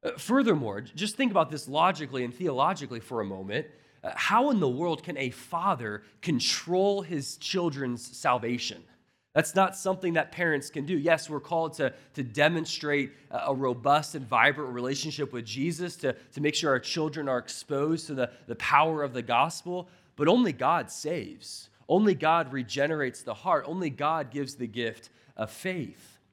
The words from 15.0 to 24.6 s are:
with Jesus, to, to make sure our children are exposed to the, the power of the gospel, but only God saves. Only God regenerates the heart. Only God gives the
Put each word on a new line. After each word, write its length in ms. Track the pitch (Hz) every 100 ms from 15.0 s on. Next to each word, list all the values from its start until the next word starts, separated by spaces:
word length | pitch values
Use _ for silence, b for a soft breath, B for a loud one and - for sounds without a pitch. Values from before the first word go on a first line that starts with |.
| 160 143 143
with 140 | 123 110
Jesus, 500 | 113 151 156 175 175
to, 160 | 139
to 280 | 120 - -
make 140 | 147 143
sure 160 | 160
our 80 | 131
children 500 | - - 151 147 143
are 80 | 127
exposed 680 | - - - 139 151 160 -
to 80 | 139
the, 160 | 123 B B
the 80 | 113
power 480 | - 143 160 156
of 100 | 143
the 80 | 123
gospel, 680 | 113 120 151 - - 180 175 b b -
but 120 | 147
only 260 | 233 240
God 360 | 120 127 170 127
saves. 800 | - 151 170 95 - - - - b b
Only 280 | 175 214 160
God 360 | 156 165 147
regenerates 720 | 135 120 143 147 160 135 120
the 140 | - 110
heart. 300 | 185 160 127
Only 240 | 170 175
God 400 | 123 143 160 135
gives 240 | 131 135
the 100 | 135